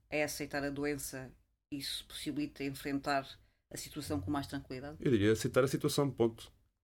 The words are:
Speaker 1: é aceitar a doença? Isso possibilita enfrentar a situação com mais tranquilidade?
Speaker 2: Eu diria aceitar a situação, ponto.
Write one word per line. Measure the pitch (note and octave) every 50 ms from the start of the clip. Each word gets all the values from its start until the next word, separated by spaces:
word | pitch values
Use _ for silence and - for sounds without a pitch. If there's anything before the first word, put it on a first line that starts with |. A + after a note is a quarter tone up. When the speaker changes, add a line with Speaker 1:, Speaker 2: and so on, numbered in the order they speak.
| _ _
Speaker 1:
é | D3 D3+ D3+
aceitar | D3 - - D3 C#3+ - C#3+ C#3
a | C#3+
doença? | C#3 C#3 C#3+ D3 D3 C#3 - - - C3 C3 B2 - - _ _ _ _ _ _
Isso | D3 C#3 C#3 - - - - -
possibilita | - - - D#3+ B2+ D3 D3 D3+ - - C#3
enfrentar | C#3 C3+ - - D3 C#3 C#3 C#3 D3 C#3+ C#3 C3+ - - - - _ _ _ _ _
a | - -
situação | - - - D#3 C#3 C#3+ D3+ C#3+
com | - D3
mais | D3 C#3 C#3 -
tranquilidade? | C#3+ C#3 - - C3 B2+ C#3 D3 D#3 -
Speaker 2:
Eu | - D3+
diria | B2 G2+ G2+ G#2+
aceitar | A2 A2 - A#2+ - B2+ C3
a | C3+
situação, | - D3+ - C#3 - - C#3+ C#3
ponto. | - - A2+ A#2 A2+ - - - - _ _ _ _ _